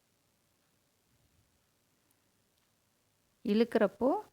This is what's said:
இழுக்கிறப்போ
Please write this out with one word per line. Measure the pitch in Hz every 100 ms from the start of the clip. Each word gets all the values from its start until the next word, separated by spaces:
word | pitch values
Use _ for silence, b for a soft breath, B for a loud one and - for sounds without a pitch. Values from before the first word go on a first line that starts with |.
| _ _ _ _ _ _ _ _ _ _ _ _ _ _ _ _ _ _ _ _ _ _ _ _ _ _ _ _ _ _ _ _ _ _
இழுக்கிறப்போ | 233 208 233 233 202 - 254 392 -